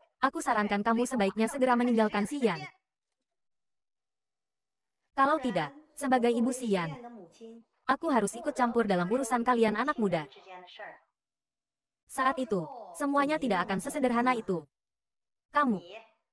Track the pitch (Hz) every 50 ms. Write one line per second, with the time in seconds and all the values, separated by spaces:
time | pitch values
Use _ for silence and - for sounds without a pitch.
0 | _ _ _ _ - 277 - - - - 240 214 208 202 202 202 208 233 226 226
1 | 247 - 262 233 196 196 - 214 220 233 240 277 254 262 247 233 247 247 233 220
2 | 214 208 - 202 208 - 294 285 254 214 175 151 147 - - _ _ _ _ _
3 | _ _ _ _ _ _ _ _ _ _ _ _ _ _ _ _ _ _ _ _
4 | _ _ _ _ _ _ _ _ _ _ _ _ _ _ _ _ _ _ _ _
5 | _ _ _ 269 269 277 311 311 - 247 185 175 147 143 - - - _ _ -
6 | 269 262 262 254 233 240 233 240 226 262 247 262 247 226 196 185 170 160 147 -
7 | 233 240 240 214 175 160 _ _ 226 226 226 233 - _ _ _ _ - 254 -
8 | 339 330 277 226 202 202 - 233 - 294 - - 247 233 233 233 226 202 190 175
9 | 175 180 226 262 269 - 254 240 233 247 247 233 226 214 214 214 247 294 294 254
10 | 214 196 170 160 151 - - - - - 185 180 185 - - - 208 180 - -
11 | _ _ _ _ _ _ _ _ _ _ _ _ _ _ _ _ _ _ _ _
12 | _ _ - 262 269 262 269 262 262 226 208 180 160 - - 240 208 185 175 -
13 | 294 277 277 277 277 285 302 311 285 240 196 175 180 220 196 190 - 277 - 302
14 | 262 254 240 240 240 254 254 226 214 - 185 160 151 - _ _ _ _ _ _
15 | _ _ _ _ _ _ _ _ _ _ - 294 294 254 214 175 170 175 196 226
16 | - _ _ _ _ _